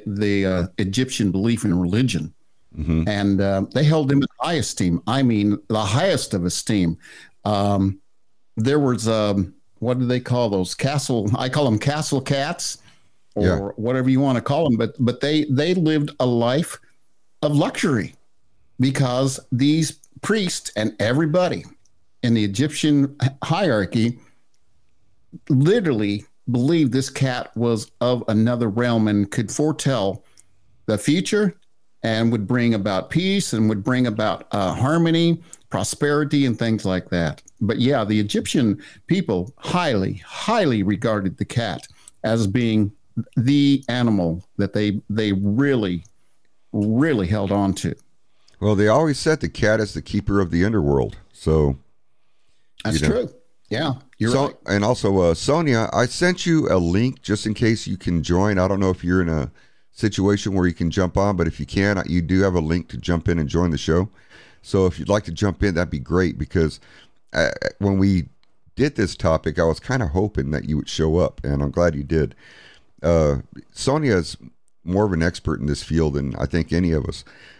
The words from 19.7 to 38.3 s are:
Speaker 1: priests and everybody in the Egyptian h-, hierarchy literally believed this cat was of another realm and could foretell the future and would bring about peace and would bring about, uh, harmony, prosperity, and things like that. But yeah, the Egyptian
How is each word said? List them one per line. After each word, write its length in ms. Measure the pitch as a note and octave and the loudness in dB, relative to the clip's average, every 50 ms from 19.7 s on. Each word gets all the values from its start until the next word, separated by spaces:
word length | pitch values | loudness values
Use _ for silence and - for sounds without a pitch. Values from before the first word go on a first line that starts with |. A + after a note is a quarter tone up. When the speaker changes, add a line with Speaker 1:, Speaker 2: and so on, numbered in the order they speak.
| D#3 D#3+ D#3 - - - _ - - - | 2 2 0 -2 -6 -12 _ -20 -18 -8
Speaker 1:
priests 500 | - - G#3+ A3 F#3 - - - - - - | -4 -2 -2 0 -2 -4 -6 -6 -8 -8 -6
and 180 | G#2+ G#2+ - - - | -4 -4 -4 -2 -2
everybody 640 | G2+ A2+ B2+ D3+ E3 D3+ D#3 F3+ F3+ E3 B2 - - - - - - - _ - - _ _ - | 0 0 2 2 2 2 2 2 0 0 -2 -6 -10 -14 -20 -20 -20 -20 _ -20 -20 _ _ -4
in 120 | - A#2+ A#2 | 0 2 2
the 100 | A2+ G#2 | 2 2
Egyptian 720 | G2+ G2 A2 D3 D3 - - - D3+ D3 C#3+ C#3 C#3 - - | 0 0 0 -2 -2 -2 0 2 4 4 4 2 2 0 -2
h-, 80 | B2+ C3+ - - | -2 -2 -2 -4
hierarchy 760 | - - D#3+ F#3+ G#3 D#3+ A2+ G#2+ F#2 - - A#2 A2 A#2 A#2+ - - - - - - - - - - - - - - _ _ - _ _ _ _ - - - - - - | -4 -2 0 0 2 2 2 2 0 0 0 0 0 0 -2 -6 -14 -20 -20 -20 -20 -20 -20 -20 -20 -20 -20 -20 -20 _ _ -20 _ _ _ _ -20 -20 -20 -10 -4 0
literally 760 | C#3+ C3 C#3+ E3+ A3 A#3+ F#3 D#3 B2 G#2 G#2+ G2+ G2+ G#2 - - _ _ - - | 2 2 4 4 4 2 2 0 0 0 0 -2 -2 -4 -6 -12 _ _ -6 -4
believed 420 | A#2+ A#2+ B2 D3 E3+ E3 D3 A#2+ | -2 0 2 2 2 2 2 2
this 160 | A#2 C3+ C3 - | 0 -2 -2 -4
cat 420 | - - C3+ C3 B2 A#2 - - - | -2 -2 -2 0 -2 -4 -6 -8 -6
was 340 | A2 A#2+ A#2 A2+ A2 - - _ - | -2 0 0 0 -2 -4 -8 _ -2
of 220 | A#2+ B2 B2+ A#2 - - | 0 0 0 0 0 0
another 400 | G#2+ A2 A2 A#2+ B2 A#2 A#2 G#2+ | 2 2 2 2 2 0 -2 -2
realm 400 | G2 A#2+ A#2+ A#2+ A#2 A2 G#2+ G#2 | 0 0 0 2 2 2 2 2
and 220 | G2+ G2+ G2+ G2 | 2 0 0 -2
could 200 | - A#2+ G#2+ G2 | -2 -6 -6 -4
foretell 720 | - - D3 D#3 D3+ - - C3+ C3 A2+ G2 G2 G#2 - - _ _ - - _ _ _ _ - - _ - | -2 -2 -2 -2 -2 0 0 0 0 0 0 -2 -4 -6 -12 _ _ -20 -20 _ _ _ _ -20 -20 _ -4
the 120 | - G#2+ G2 | -4 -2 -2
future 580 | - C3+ D3+ F#3+ F#3 - G#3+ G#3 G#3+ F3+ - _ _ _ _ _ _ _ _ _ | 0 0 0 0 0 0 0 0 0 0 -2 _ _ _ _ _ _ _ _ _
and 300 | - A2+ A2 A2 A#2 A2+ | -4 -2 0 0 0 0
would 140 | A#2+ A2 G2 | 0 0 -2
bring 280 | G2+ B2 B2 A#2+ A#2+ A2+ | 0 0 2 2 2 2
about 340 | G#2 F#2+ G#2+ F#2+ F#2 - - | 0 0 -2 -2 -2 -2 -2
peace 440 | - D#3+ F#3 F#3+ G3 G3+ - - | -2 0 0 0 0 0 -2 -2
and 160 | A#2+ A2 A2 G#2+ | 0 0 2 2
would 160 | G#2+ G2 G2 | 0 0 0
bring 220 | - B2+ B2+ B2+ | 0 0 2 2
about, 400 | A#2+ G#2+ G#2+ G#2+ G#2 F#2 - - - | 0 0 0 -2 -2 -2 -4 -6 -6
uh, 220 | - G#2 G2 F2 C#2+ | -4 -2 -2 -2 0
harmony, 640 | - A#2+ C#3+ D#3+ E3+ E3 E3 E3 E3 E3+ E3+ E3 E3+ - - - - _ - | 0 0 2 2 2 2 2 2 2 2 2 0 -2 -4 -14 -20 -20 _ -6
prosperity, 760 | - F#2 A2 - - - D3 D3 D3 D3+ D3+ C#3+ D3+ C#3+ C#3 | -4 -4 -2 -2 -4 -2 0 0 0 0 0 0 0 2 2
and 120 | B2 A2 - | 0 0 -2
things 260 | A#2 A2+ A2+ G#2 - | -2 -2 -2 -2 -2
like 240 | F#2+ F#2 F2+ - - | -2 -2 -2 -4 -4
that. 320 | F#2 F2 E2 D2+ D2+ - - _ _ - | -2 -2 -2 -2 -4 -8 -14 _ _ -4
But 180 | G#2 G2+ A2+ - | -2 -2 0 0
yeah, 260 | A#2 C3 C#3+ A#2+ G#2+ | 2 2 2 0 0
the 140 | G2+ G#2+ G#2+ | 0 0 0
Egyptian 640 | G#2 G2+ | 0 0